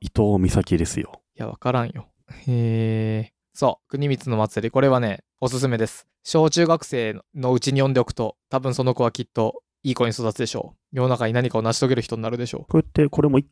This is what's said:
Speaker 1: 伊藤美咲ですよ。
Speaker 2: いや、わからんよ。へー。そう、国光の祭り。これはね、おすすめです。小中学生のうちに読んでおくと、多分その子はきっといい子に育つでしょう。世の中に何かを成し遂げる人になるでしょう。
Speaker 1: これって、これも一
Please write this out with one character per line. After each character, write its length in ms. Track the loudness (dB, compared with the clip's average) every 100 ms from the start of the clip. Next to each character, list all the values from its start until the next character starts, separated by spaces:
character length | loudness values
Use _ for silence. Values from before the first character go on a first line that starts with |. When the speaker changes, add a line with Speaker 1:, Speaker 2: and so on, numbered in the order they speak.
Speaker 1:
伊 80 | -4
藤 340 | 2 4 4
美 80 | 4
咲 260 | 2 2 0
で 80 |
す 140 | 0 -4
よ。 240 | -8 -12 _ -14
Speaker 2:
い 20 |
や、 60 | -12
わ 100 | -6
か 140 | -2
ら 120 | -2
ん 80 | -2
よ。 180 | -8 -16 _ _ -12 -4
へ 800 | -2 0 0 0 0 -2 -4 -6
ー。 20 | _ _
そ 240 | -2 -2 -2 _
う、 20 |
国 200 | -4 -2
光 220 | -2 -2
の 60 | -2
祭 300 | 0 -2 -2
り。 40 |
こ 100 | 2
れ 80 | 4
は 100 | 4
ね、 220 | 0 -4 _ -6
お 80 | -4
す 120 | -2
す 80 | -2
め 100 | 0
で 80 | -2
す。 200 | -4 _ _
小 260 | -2 2 4
中 160 | 4 2
学 180 | 2
生 300 | 0 -4 -4 -6 -12 -6
の 160 | 0
う 80 | 0
ち 80 | 2
に 100 | 2
読 100 | 2
ん 60 |
で 60 | 2
お 40 |
く 80 | 0
と、 240 | -2 -6 -6 -6
多 80 | -4
分 160 | -2
そ 80 | 0
の 120 | 0
子 100 | 2
は 80 | 0
き 100 | 0
っ 40 | -6
と 300 | -2 -2 -2 _ _
い 80 | -4
い 20 |
子 120 | 0 0
に 40 |
育 220 | 0 -4
つ 40 | -2
で 100 | -4
し 100 | -6
ょ 180 | -10 -14 _
う。 40 | -2
世 80 |
の 40 | 0
中 200 | 0 0
に 40 |
何 180 | 0 0
か 80 | 0
を 40 |
成 100 | 0
し 60 | 0
遂 120 | 2
げ 40 | 0
る 60 |
人 140 | -2 -6
に 60 |
な 80 | -4
る 60 | -4
で 100 | -6
し 80 |
ょ 120 | -8 0
う。 20 |
Speaker 1:
こ 80 | 0
れ 40 |
っ 20 |
て、 240 | 2 2 0
こ 140 | 4
れ 60 | 4
も 100 | 4
一 80 | 2